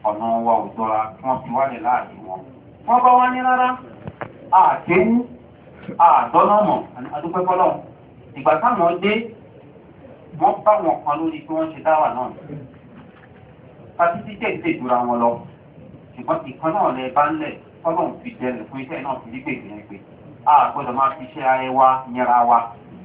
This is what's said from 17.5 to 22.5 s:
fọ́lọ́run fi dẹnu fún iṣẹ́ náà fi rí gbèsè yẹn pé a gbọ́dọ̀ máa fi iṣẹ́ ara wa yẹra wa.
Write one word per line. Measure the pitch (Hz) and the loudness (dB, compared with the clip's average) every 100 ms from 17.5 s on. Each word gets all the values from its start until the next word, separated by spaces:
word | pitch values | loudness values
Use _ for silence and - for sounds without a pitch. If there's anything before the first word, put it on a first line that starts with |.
| - - - | -10 -18 -8
fọ́lọ́run | 165 165 127 117 | -4 -2 -4 -6
fi | 123 113 | -14 -8
dẹnu | 127 113 104 | -8 -8 -10
fún | 131 | -14
iṣẹ́ | 131 123 | -12 -10
náà | 135 127 | -8 -10
fi | 113 | -10
rí | 127 | -12
gbèsè | 143 123 98 | -10 -10 -12
yẹn | 104 - | -18 -18
pé | 98 - - - - | -20 -20 -20 -20 -6
a | 147 143 127 | 2 4 4
gbọ́dọ̀ | 143 127 | -2 -6
máa | 123 135 | -2 -2
fi | - 127 | -2 -12
iṣẹ́ | 156 | -4
ara | 131 131 131 | 0 0 0
wa | 131 131 131 123 | 4 4 4 -2
yẹra | 123 123 120 | -4 2 2
wa. | 120 | 4